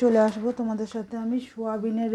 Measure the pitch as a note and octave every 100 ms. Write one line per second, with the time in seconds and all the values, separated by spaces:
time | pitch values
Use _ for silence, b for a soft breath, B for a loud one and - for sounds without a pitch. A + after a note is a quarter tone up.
0 | B3 A3+ G#3+ G#3 A3+ B3 A3+ G#3+ G#3+ A3+
1 | G3 A3+ A3+ B3 B3+ A3 A3 A3 A3+ A3
2 | A3+